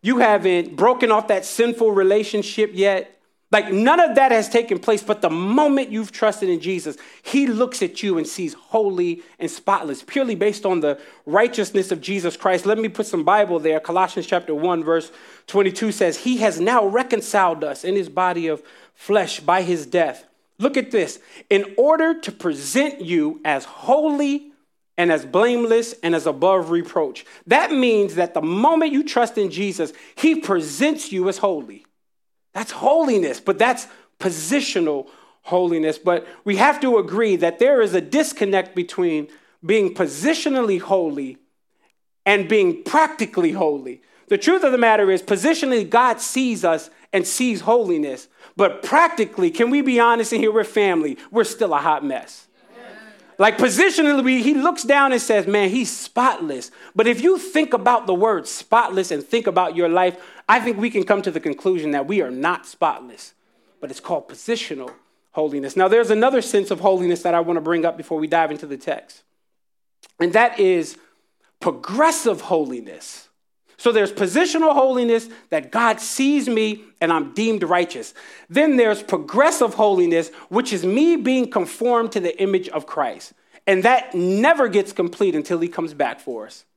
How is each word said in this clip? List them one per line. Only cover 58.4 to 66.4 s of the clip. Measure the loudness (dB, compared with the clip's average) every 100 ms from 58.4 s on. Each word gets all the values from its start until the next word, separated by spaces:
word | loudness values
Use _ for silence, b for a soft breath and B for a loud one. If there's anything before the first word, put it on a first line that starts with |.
| -4
spotless | -14 0 2 2 -2 -4
and | -6
think | -2 -2 0
about | 0 0
your | 0 0
life, | 2 0 -2 B B 0
I | 0
think | 2 -4
we | -2
can | -2
come | 0 0
to | 0
the | -4
conclusion | -6 -4 -2 -2 -2
that | -4 -2
we | -2
are | -2
not | -2 -4 -4 -8
spotless, | -4 -2 -2 -12 -20 -20 _ _ _ _ _
but | -16
it's | -14
called | -6 -6 -8
positional | -18 -6 -6 -6 -12 -12 -18 _ _ _
holiness. | -4 -4 -4 -4 2
Now, | 4
there's | 4 4
another | 4 4 2